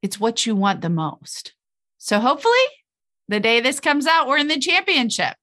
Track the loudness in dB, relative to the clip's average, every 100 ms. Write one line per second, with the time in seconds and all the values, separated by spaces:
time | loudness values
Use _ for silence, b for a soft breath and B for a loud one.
0 | -8 -4 -4 -2 -2 0 0 0 -2 -2
1 | -4 -8 -16 -16 -18 _ _ _ _ _
2 | -2 0 2 0 2 2 2 -2 _ _
3 | _ _ -6 -2 2 2 2 -2 0 0
4 | 2 2 2 0 0 -2 0 0 2 0
5 | 0 -2 -4 -6